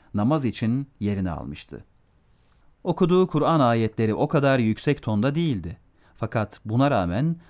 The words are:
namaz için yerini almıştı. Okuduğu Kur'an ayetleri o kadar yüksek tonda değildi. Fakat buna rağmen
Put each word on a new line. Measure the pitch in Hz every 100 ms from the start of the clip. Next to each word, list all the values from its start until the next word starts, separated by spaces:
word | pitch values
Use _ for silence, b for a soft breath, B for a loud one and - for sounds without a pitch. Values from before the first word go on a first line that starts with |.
| B
namaz | 101 107 156
için | 131 - 110 123 139 _
yerini | 104 101 92
almıştı. | 76 - 73 - - - _ _ _ _ _ _ _ _ _
Okuduğu | 190 170 180 185 185
Kur'an | 151 143 160
ayetleri | 127 117 110 - 113
o | 104 143
kadar | 156 139 135
yüksek | 110 107 - 143
tonda | - 107 123
değildi. | 147 170 110 85 - _ b b
Fakat | _ 110 113 104 -
buna | 107 113 139
rağmen | 123 87 90 160 165